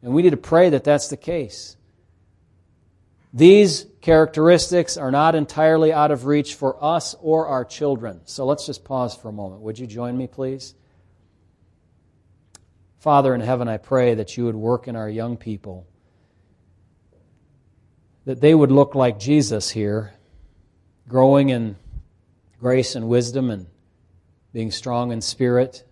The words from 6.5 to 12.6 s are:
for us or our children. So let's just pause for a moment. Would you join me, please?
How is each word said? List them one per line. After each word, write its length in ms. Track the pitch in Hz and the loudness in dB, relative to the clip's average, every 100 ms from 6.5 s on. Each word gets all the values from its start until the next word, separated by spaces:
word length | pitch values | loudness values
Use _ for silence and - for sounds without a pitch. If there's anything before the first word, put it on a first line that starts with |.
for 280 | - 135 131 | -4 -4 -2
us 320 | 147 170 - - | -2 -2 -4 -10
or 280 | 165 160 156 | 0 0 0
our 180 | 135 120 | -4 -6
children. 560 | - 147 135 113 87 _ | -4 -4 -2 -6 -14 _
So 200 | - 131 | -8 -4
let's 220 | 147 - | -4 -4
just 180 | 135 _ | -14 _
pause 300 | 131 123 - | -6 -6 -8
for 140 | 113 | -16
a 40 | |
moment. 280 | 104 98 95 | -12 -14 -12
Would 160 | 110 110 | -14 -12
you 80 | 123 | -14
join 280 | 107 120 123 | -10 -8 -8
me, 120 | 127 | -10
please? 480 | - 131 135 131 _ _ _ _ _ _ _ _ _ _ _ _ _ _ _ _ _ _ _ | -8 -10 -10 -14 _ _ _ _ _ _ _ _ _ _ _ _ _ _ _ _ _ _ _